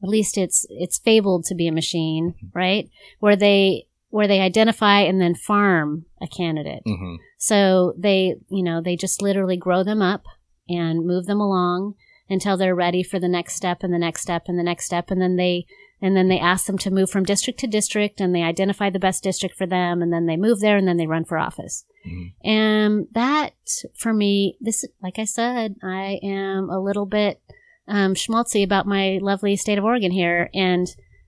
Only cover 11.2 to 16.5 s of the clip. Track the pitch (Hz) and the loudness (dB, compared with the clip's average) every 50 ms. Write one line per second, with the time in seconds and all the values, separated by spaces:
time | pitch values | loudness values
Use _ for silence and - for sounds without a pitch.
11.2 | 180 185 202 208 208 202 190 185 180 175 180 180 190 208 196 - _ _ _ _ | -2 -2 -2 0 0 0 2 0 0 0 0 -2 -4 -6 -10 -14 _ _ _ _
12.2 | _ _ 196 190 - 202 196 180 190 185 185 175 175 175 175 180 180 - - 190 | _ _ -4 -2 0 0 0 2 2 0 2 2 0 0 0 0 -2 -2 -4 -2
13.2 | 175 180 180 175 170 - - - - 180 175 - - 180 175 170 170 165 160 - | -2 0 -2 -2 -4 -6 -10 -6 -4 -4 -4 -4 -2 -2 -2 0 -2 -2 -4 -6
14.2 | - - 175 170 - - 175 175 170 175 175 - - - 180 175 175 - 196 185 | -6 -6 -6 -6 -4 -4 -4 -2 -2 -2 -4 -6 -6 -4 -4 -4 -4 -2 -2 0
15.2 | 185 180 180 180 180 180 175 175 175 - - _ - _ _ _ - 190 196 190 | 0 0 2 2 2 0 0 -2 -4 -10 -18 _ -20 _ _ _ 0 2 4 4
16.2 | 185 185 185 - - 175 | 4 4 4 2 4 2